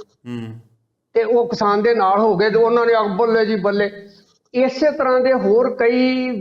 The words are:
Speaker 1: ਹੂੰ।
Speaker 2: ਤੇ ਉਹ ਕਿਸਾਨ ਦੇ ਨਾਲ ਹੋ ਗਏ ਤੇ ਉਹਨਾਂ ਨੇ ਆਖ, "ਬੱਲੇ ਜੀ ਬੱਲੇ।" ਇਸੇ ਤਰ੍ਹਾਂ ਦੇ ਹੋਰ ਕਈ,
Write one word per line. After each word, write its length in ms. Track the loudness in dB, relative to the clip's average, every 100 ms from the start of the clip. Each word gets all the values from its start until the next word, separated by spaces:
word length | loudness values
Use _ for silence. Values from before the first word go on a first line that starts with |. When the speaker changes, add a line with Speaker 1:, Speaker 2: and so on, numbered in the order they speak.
| -20 _ -14
Speaker 1:
ਹੂੰ। 320 | -12 -12 -16 -20 _ _ _ _
Speaker 2:
ਤੇ 100 | -4
ਉਹ 260 | 0 0 0
ਕਿਸਾਨ 340 | -2 0 0
ਦੇ 120 | 2 2
ਨਾਲ 240 | 2 2
ਹੋ 180 | 2 2
ਗਏ 120 | 2
ਤੇ 80 | 2
ਉਹਨਾਂ 280 | 2 2 2
ਨੇ 80 |
ਆਖ, 140 | 2 0
"ਬੱਲੇ 380 | -2 0 0 0
ਜੀ 100 | -2
ਬੱਲੇ।" 360 | -2 -2 -2 -6 -20 -20 _ _ _
ਇਸੇ 380 | -2 -2 0 -2
ਤਰ੍ਹਾਂ 280 | 0 0 0
ਦੇ 140 | 2
ਹੋਰ 440 | 0 2 2 0 0
ਕਈ, 460 | 0 2 0 0 -4 -6